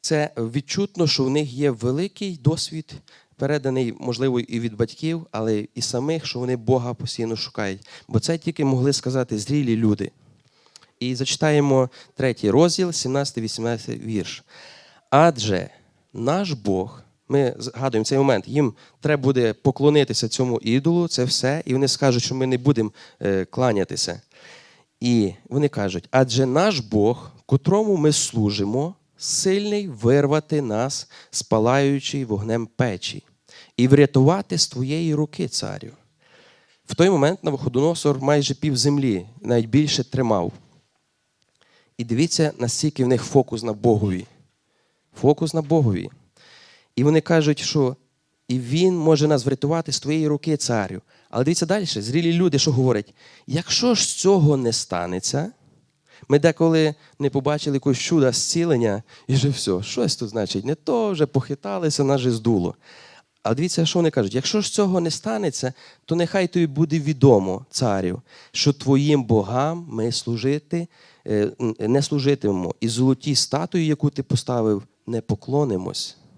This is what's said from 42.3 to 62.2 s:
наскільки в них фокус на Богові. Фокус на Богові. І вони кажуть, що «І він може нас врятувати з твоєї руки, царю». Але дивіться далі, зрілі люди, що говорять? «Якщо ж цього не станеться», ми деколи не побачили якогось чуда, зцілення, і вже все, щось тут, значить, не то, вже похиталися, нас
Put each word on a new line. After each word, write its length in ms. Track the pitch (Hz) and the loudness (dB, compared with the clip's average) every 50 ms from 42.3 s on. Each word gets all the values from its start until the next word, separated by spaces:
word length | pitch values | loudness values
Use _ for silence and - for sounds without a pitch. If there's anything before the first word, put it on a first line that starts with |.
| - - 160 151 - - | 2 0 0 0 0 -4
наскільки 480 | 123 117 - - - 151 - - 131 | -6 -4 -4 -2 -2 -4 0 0 2
в 20 | 123 | 2
них 160 | 131 117 - | 2 2 0
фокус 400 | - - 139 127 - - 110 110 | 2 2 2 2 4 -4 -6 -6
на 100 | 117 107 | -6 -6
Богові. 520 | 104 107 120 113 101 101 101 92 90 90 - _ _ _ _ _ _ _ _ _ _ _ _ _ _ _ _ _ - | 0 2 4 4 4 2 -2 -2 -4 -8 -12 _ _ _ _ _ _ _ _ _ _ _ _ _ _ _ _ _ 0
Фокус 320 | - 135 151 - 165 156 - | 2 2 2 2 0 -4 -2
на 80 | 165 | -4
Богові. 480 | 151 139 160 165 147 117 98 90 90 92 - _ _ _ _ _ _ - - - - - - _ _ _ _ | -2 2 2 2 4 2 0 -2 -6 -10 -14 _ _ _ _ _ _ -20 -20 -20 -20 -20 -20 _ _ _ _
І 80 | - 127 | 0 2
вони 180 | 147 156 160 | 4 4 4
кажуть, 380 | 151 - 170 165 151 147 147 - | 2 4 2 2 4 2 0 0
що 360 | - - - 156 135 127 120 _ _ _ _ _ _ _ _ _ _ _ | -2 -2 0 0 0 0 -2 _ _ _ _ _ _ _ _ _ _ _
«І 120 | 123 127 | -4 -4
він 380 | 123 117 131 160 180 185 185 175 | -2 -2 0 2 4 4 2 2
може 300 | 156 160 160 143 147 151 | 4 4 4 4 6 4
нас 180 | 151 135 117 | 2 2 2
врятувати 460 | 139 135 127 - 143 165 165 160 - | 0 -2 0 -2 -2 -2 -2 -2 -4
з 80 | 135 - | -6 -6
твоєї 280 | - 135 151 160 156 151 | -4 -2 -2 0 0 0
руки, 300 | 147 139 - 160 151 139 | -2 -2 0 -2 -2 -2
царю». 440 | - - 123 110 101 92 95 90 _ _ _ _ _ _ | 0 0 0 0 0 -2 -6 -12 _ _ _ _ _ _
Але 140 | - 113 131 | -4 0 0
дивіться 220 | 147 175 - 180 | 0 0 0 0
далі, 200 | 156 190 214 196 | 0 0 -2 -2
зрілі 480 | 156 - 110 101 113 127 165 170 165 170 | -4 -6 -6 -6 -2 -2 0 0 2 2
люди, 260 | 170 185 180 147 135 | 4 2 2 2 2
що 120 | - 156 | 2 2
говорять? 420 | 139 120 131 127 117 107 104 _ - _ - - - - _ - | 2 2 2 2 2 0 -2 _ -16 _ -20 -20 -20 -20 _ -6
«Якщо 480 | - 160 175 - - - 240 247 240 | -6 -6 -4 -2 -2 0 2 2 2
ж 220 | - - - - - | 2 0 -2 -4 0
цього 400 | - 185 202 190 156 147 147 135 | 2 4 4 6 6 4 4 4
не 160 | 117 113 110 | 0 -2 -2
станеться», 800 | - - - 92 87 87 87 92 95 - - - 139 156 214 - _ _ _ _ _ _ _ _ _ _ _ _ - - _ | -2 -4 -4 -4 -4 -4 -4 -6 -6 -6 -4 -4 -4 -4 -6 -10 _ _ _ _ _ _ _ _ _ _ _ _ -20 -2 _
ми 120 | 143 147 | 2 4
деколи 560 | 147 165 156 - 165 165 160 160 156 156 151 _ _ _ _ _ | 4 2 2 4 2 4 4 4 2 2 0 _ _ _ _ _
не 100 | 143 139 | -4 -2
побачили 460 | 135 139 127 147 147 151 - 151 139 | -2 0 -2 -2 -2 -2 -2 -2 -2
якогось 220 | 135 - 143 131 127 | 0 2 0 0 0
чуда, 340 | - - 175 160 139 127 | 0 0 2 4 4 4
зцілення, 720 | 117 - - - - 170 170 170 151 120 117 110 98 104 - _ - - _ - | 2 0 -4 -2 -2 0 2 2 2 2 2 0 0 -2 -6 _ -20 -20 _ -2
і 60 | 131 | 0
вже 160 | 135 120 143 | 2 2 0
все, 340 | 135 - - - 95 90 104 | -2 -2 -2 -2 -2 -2 -2
щось 320 | - - - 240 175 - | -6 -4 -2 -2 -2 -2
тут, 140 | - 123 107 | -4 -6 -6
значить, 360 | 104 113 101 - - 98 101 | -4 -4 -4 -4 -4 -6 -4
не 100 | 123 156 | -4 -6
то, 360 | - _ - 269 233 220 208 | -6 _ -2 -2 0 0 -2
вже 140 | 190 151 151 | 0 0 -2
похиталися, 800 | 135 _ 139 135 - 143 - _ 202 202 190 175 156 147 - 143 | 0 _ -2 -2 -2 -8 -8 _ -6 -6 -2 -2 -2 0 0 2
нас 180 | 135 139 139 | 2 2 2